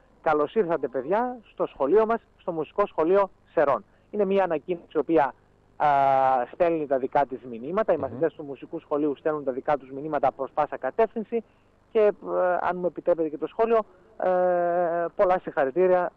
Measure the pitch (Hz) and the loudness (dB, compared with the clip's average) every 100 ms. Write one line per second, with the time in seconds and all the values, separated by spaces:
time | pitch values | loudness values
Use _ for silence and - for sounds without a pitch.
0 | _ _ 165 151 147 226 170 160 135 135 | _ _ 0 0 0 0 0 -2 -4 -6
1 | 127 208 247 247 - - 165 - 139 208 | -2 -2 -2 -8 -14 -8 -6 -2 2 4
2 | 220 233 _ _ - 165 143 - 202 - | 4 0 _ _ -8 -6 -6 -2 -4 0
3 | 160 196 190 _ _ - 139 117 - _ | 2 2 2 _ _ 0 2 0 -4 _
4 | _ 208 190 196 185 156 - 170 - 156 | _ -2 0 2 0 -2 -4 -8 -6 -4
5 | 135 160 135 - _ _ _ - 147 139 | 0 2 2 -2 _ _ _ -2 2 4
6 | 135 135 131 131 123 - 175 165 139 135 | 4 4 4 2 -2 0 0 0 -2 -2
7 | 131 143 135 123 127 113 131 196 214 160 | 0 0 0 -4 -12 -12 -6 -4 0 -2
8 | 135 117 156 - 143 131 - 160 - 147 | -2 -4 -4 -4 -14 -14 -12 -12 -4 -2
9 | 147 135 160 151 135 127 - 147 131 135 | -2 -2 -4 -4 -4 -6 -2 -4 -4 -12
10 | 156 143 135 - 131 - 147 135 131 - | -6 -2 -2 -2 -6 -2 -4 -4 -6 0
11 | 220 233 202 233 - _ _ _ _ 220 | -2 -2 -6 -6 -8 _ _ _ _ 2
12 | 208 202 185 175 180 175 - 180 180 - | 2 0 -4 -2 0 0 -2 -2 -4 -4
13 | 175 165 160 147 156 - 226 226 214 _ | -2 0 0 -4 -6 -2 2 2 0 _
14 | _ - 185 180 180 175 175 175 170 170 | _ -6 -2 2 2 2 0 0 0 -2
15 | 170 - 190 185 - - 135 170 185 180 | -4 0 2 2 -2 -2 0 2 4 4
16 | 180 | 0